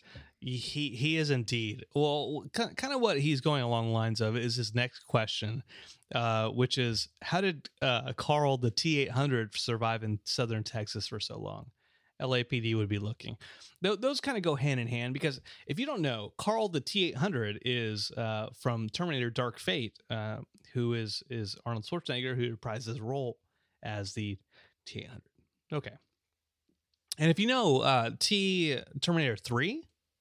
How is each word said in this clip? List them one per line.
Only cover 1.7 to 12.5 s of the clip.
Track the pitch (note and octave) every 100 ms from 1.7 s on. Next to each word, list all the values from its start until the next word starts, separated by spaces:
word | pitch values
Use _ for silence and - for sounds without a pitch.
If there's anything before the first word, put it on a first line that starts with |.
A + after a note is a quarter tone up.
| A#2 - C#3+
Well, | D3 D3 B2 D3 -
ki-, | - A3+ -
kind | C4+
of | C4+
what | A3+ D3
he's | C#3+ C#3
going | D#3 C#3+
along | A#2+ A#2 A2+
the |
lines | A2+ A2+ A2
of | A2 A#2
is | A#2+ A#2
his | A2 A2+
next | B2 - -
question, | B2 A2 - G#2+ A2+ - - - - _
uh, | B2 A#2 A2 A2
which | A2+ B2+ -
is, | B2 A2 - _
"How | - F3
did, | G3 D#3 - _
uh, | C#3 A#2+ C3
Carl | - - D3 D3 C3
the | A#2+
T | - E3 D3
eight | C3
hundred | B2+ C#3+ B2 A2 -
survive | - A#2 A2+ A2+
in | A2 G#2+ -
southern | - A#2+ A2
Texas | G#2 A2+ G#2+ A2 -
for | G#2+
so | - A2
long?" | G2 G#2 A#2 _ _ _ _ _
L | C3 B2
A |
P | A#2+